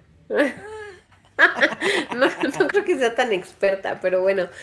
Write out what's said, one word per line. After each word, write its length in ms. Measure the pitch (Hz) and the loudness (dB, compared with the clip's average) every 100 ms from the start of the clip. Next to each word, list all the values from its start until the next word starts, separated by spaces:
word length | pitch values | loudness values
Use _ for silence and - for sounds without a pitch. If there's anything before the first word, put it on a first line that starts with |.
| _ _ - | _ _ -6
<laughs> 240 | - 285 - 403 427 415 359 _ _ _ - 330 - 269 - 359 392 277 240 | 0 0 -2 -16 -16 -16 -20 _ _ _ 4 4 6 0 0 -2 -2 -2 0
No, 120 | 277 - 262 277 | 0 0 -6 0
no 80 | 311 | 0
creo 180 | 403 370 | 0 0
que 100 | 285 | 0
sea 160 | 233 233 | 0 0
tan 180 | 247 | 0
experta, 640 | 185 - - 196 196 - - | 0 -4 -2 0 0 -4 -4
pero 200 | 185 185 | 0 2
bueno. 260 | 190 190 175 - | 2 2 -2 -6